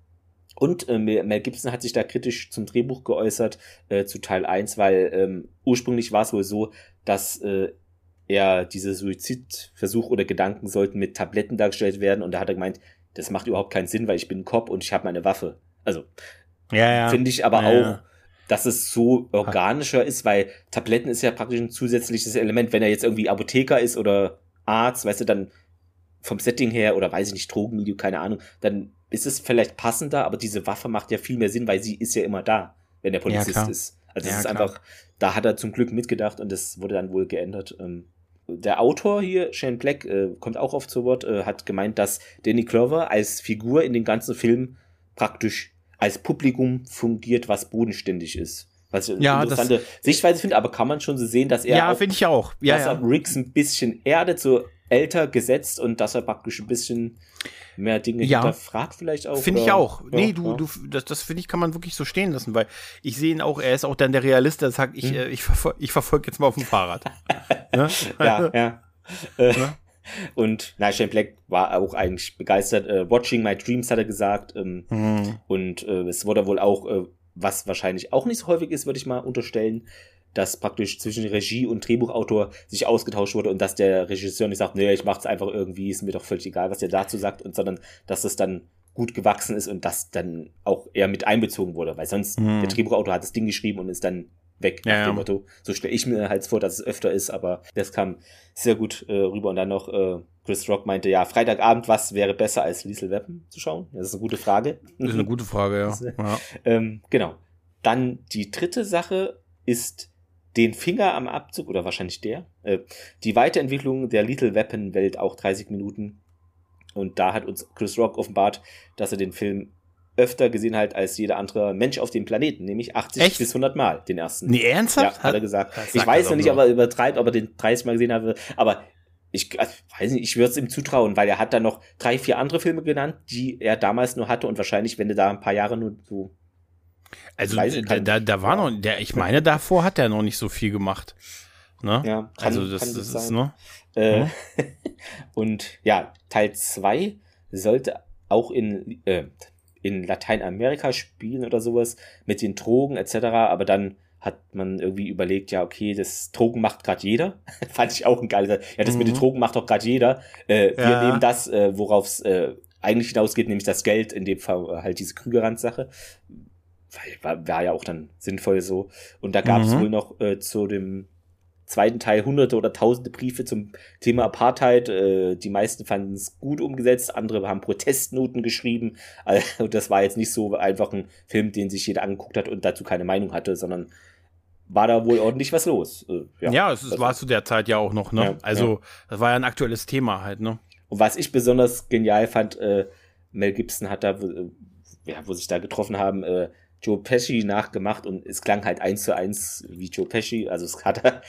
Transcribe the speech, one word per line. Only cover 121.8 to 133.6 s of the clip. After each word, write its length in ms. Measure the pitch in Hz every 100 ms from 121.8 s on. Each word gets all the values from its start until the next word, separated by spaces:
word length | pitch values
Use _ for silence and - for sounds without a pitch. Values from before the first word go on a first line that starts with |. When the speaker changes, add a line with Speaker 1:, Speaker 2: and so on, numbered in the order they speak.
| 131 -
Speaker 1:
auf 100 | 120
dem 140 | 113
Planeten, 400 | 104 113 151 -
nämlich 320 | 92 104 120 117
achtzig 260 | - 135
Speaker 2:
Echt? 160 | 180 -
Speaker 1:
bis 160 | 117
hundert 220 | 131 135 139
Mal, 260 | 110 76 -
den 100 | 87
ersten. 320 | 82 - 156
Speaker 2:
Nee, 140 | 120
ernsthaft? 540 | 117 160 233 285 - -
Speaker 1:
Ja, 60 |
hat 20 | 135
er 80 |
Speaker 2:
Hat, 80 | 107
Speaker 1:
gesagt. 340 | 107 101 - -
Speaker 2:
das 120 | 107
Speaker 1:
Ich 20 |
Speaker 2:
sagt 140 | 117 98
Speaker 1:
weiß 100 | 156
Speaker 2:
er 60 |
Speaker 1:
noch 60 | 180
Speaker 2:
doch 60 | 151
Speaker 1:
nicht, 80 | 151
Speaker 2:
nur. 80 |
Speaker 1:
ob 60 | 135
er 80 | 123
übertreibt, 500 | 120 120 - 127 127
ob 80 | 117
er 60 |
den 160 | 117 110 -
dreißig 280 | 110 120 120
Mal 60 |
gesehen 220 | 117 120
habe, 200 | 113 110 110 - -
aber 280 | 110 98 - _ _ _ _
ich, 280 | 95 - -
also, 140 | - - _ -
weiß 140 | 107
nicht, 100 | 127
ich 140 | 113 113
würde 140 | 123
es 40 | 147
ihm 120 | 127
zutrauen, 480 | - - 131 107 101
weil 100 | 101
er 100 | 98
hat 140 | 110
dann 120 | 120
noch 180 | 113 - - _
drei, 180 | 123 131
vier 200 | 139 127
andere 240 | 143 165
Filme 200 | 170 160
genannt, 360 | 151 143 147 - -
die 300 | 120 127
er 160 | -